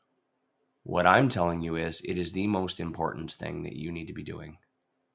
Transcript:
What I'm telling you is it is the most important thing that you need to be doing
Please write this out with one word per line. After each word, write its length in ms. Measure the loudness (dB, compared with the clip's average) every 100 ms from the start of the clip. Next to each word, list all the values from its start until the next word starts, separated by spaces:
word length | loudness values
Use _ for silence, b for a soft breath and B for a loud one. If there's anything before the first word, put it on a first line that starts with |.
| b _ _ _ _ _ _ _
What 240 | -4 4 8
I'm 220 | 8 6
telling 320 | 4 2 2
you 140 | -2 -2
is 240 | -2 -4
it 140 | -4 -2
is 140 | -2
the 140 | 0 0
most 340 | 0 0 -4
important 520 | -6 -4 -4 -4 -8
thing 300 | -8 -8 -8
that 120 | -8 -8
you 160 | -8
need 140 | -8 -8
to 80 |
be 80 | -10
doing 360 | -10 -10 -12 -18 _ _ _ _ _